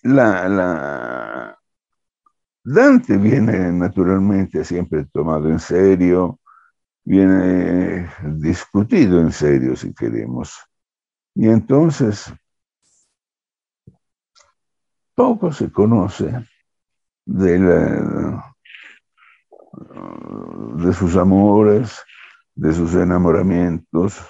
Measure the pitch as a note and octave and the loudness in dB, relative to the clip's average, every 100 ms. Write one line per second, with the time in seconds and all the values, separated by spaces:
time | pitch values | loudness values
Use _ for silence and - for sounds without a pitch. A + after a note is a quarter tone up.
0 | A#2 C3+ A2+ F#2+ F#2 G2 F2+ D#2+ C#2+ C#2 | 4 4 4 2 -2 -2 -2 -4 -6 -10
1 | A#1+ B1 A1 B1 G#1+ - _ _ _ _ | -10 -10 -10 -12 -14 -18 _ _ _ _
2 | _ _ _ _ _ _ A#2 D#3 C#4 B3+ | _ _ _ _ _ _ 0 4 6 6
3 | - G2+ G#2 - A2 F#2 F2+ F2 F2 - | 4 2 2 2 2 0 -2 -2 -2 0
4 | F2+ F#2+ G2 G2 F#2 E2 D2+ F2 F2 D#2 | 0 2 2 0 -2 -6 -6 -6 -4 -6
5 | C#2 - D#2+ D#2+ D2+ D#2+ - F2 G2 F#2 | -6 -6 -4 -2 -2 -4 -2 2 4 4
6 | F2+ F2+ F2+ - _ _ _ _ _ _ | 2 2 0 -6 _ _ _ _ _ _
7 | - F#2+ F#2+ F#2+ F#2 F2+ F2 F2+ F2+ F2 | -2 2 4 2 2 0 0 -2 -2 -6
8 | F2 - D2+ D#2 D2+ F2+ - G2 G#2+ G#3 | -10 -12 -10 -6 -4 -4 -4 -4 0 2
9 | A2 F2 D#2+ - D2+ C#2 B1+ B1 - - | 4 4 2 0 0 0 0 -6 -10 -8
10 | - A1+ A2+ B2 - - _ _ _ _ | -8 -6 -8 -10 -12 -18 _ _ _ _
11 | _ _ _ - A2 A2+ - C3+ E3 C#3+ | _ _ _ 0 2 2 2 2 2 0
12 | A#2 G#2 - - _ _ _ _ _ _ | -4 -4 -12 -20 _ _ _ _ _ _
13 | _ _ _ _ _ _ _ _ - _ | _ _ _ _ _ _ _ _ -20 _
14 | _ _ _ _ _ _ _ _ _ _ | _ _ _ _ _ _ _ _ _ _
15 | _ - B3+ A3+ F#3 - C2+ - G#2+ A#2 | _ -2 0 0 -4 -4 -6 0 2 2
16 | F2+ - D#2+ A#2+ A2+ _ _ _ _ _ | 0 -4 -8 -8 -12 _ _ _ _ _
17 | _ _ - F#2 F#2+ F2 F#2 D#2+ D2+ D2+ | _ _ -8 -2 2 4 4 4 0 -2
18 | D2 C#2+ - - - _ _ - - _ | -4 -4 -6 -8 -14 _ _ -20 -20 _
19 | _ _ _ _ _ - _ - - - | _ _ _ _ _ -20 _ -20 -20 -20
20 | G1+ G1+ G1+ G1+ G1+ G1+ A1 D2 F2 F2+ | -16 -16 -14 -14 -14 -14 -12 -2 -2 0
21 | F#2 F#2 F#2 F#2+ G#2 G#2 G#2+ G#2 A#2 - | 0 2 4 4 4 4 4 2 0 -10
22 | - - - _ _ - D#2 D#2+ E2 F2+ | -20 -20 -20 _ _ -6 -2 -2 0 0
23 | F2+ F2+ F2 D#2+ F#2+ F2 F2 E2 _ E2 | 0 0 2 0 0 0 -2 -4 _ -4
24 | G2 - | -4 -6